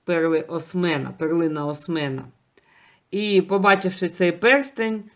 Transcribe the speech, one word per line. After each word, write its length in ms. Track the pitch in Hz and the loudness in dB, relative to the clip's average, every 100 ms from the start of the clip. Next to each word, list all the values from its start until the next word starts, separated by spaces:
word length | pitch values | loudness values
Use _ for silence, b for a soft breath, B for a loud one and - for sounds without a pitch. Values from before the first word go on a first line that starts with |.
| - | -4
перли 360 | 170 165 160 | 0 2 0
Осмена, 720 | 156 165 156 180 175 147 131 | -2 -8 -6 -2 0 0 -4
перлина 540 | - 160 165 160 151 147 | -6 -2 0 0 -2 -6
Осмена. 600 | 147 - 165 143 131 127 _ _ _ b b b b b | -8 -6 -4 -2 -6 -10 _ _ _ b b b b b
І, 300 | 202 208 196 | -4 2 2
побачивши 680 | 185 196 196 196 185 185 180 | 4 2 4 4 2 -4 -6
цей 220 | - 180 | 0 0
перстень, 720 | 175 233 277 269 - 226 220 208 | 2 4 4 2 -4 -4 -4 -10